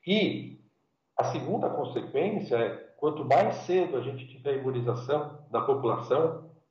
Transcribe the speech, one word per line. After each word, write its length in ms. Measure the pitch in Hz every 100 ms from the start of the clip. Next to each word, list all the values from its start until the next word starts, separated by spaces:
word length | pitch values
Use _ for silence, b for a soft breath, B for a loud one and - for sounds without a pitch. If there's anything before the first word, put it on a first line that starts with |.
| -
E 540 | 214 180 123 120 - _ _ _ _ _ -
a 80 | -
segunda 440 | 156 131 208 -
consequência 840 | - 135 - - 135 185 208 - 117
é: 140 | 110 - - -
quanto 280 | 151 147 127
mais 300 | 147 208 -
cedo 400 | - 185 175 131
a 40 |
gente 260 | 120 - -
tiver 240 | - 143
a 60 | 135
imunização 880 | 131 123 120 - - 147 - - -
da 100 | 117
população 880 | - 135 120 107 - 131 160 - - - _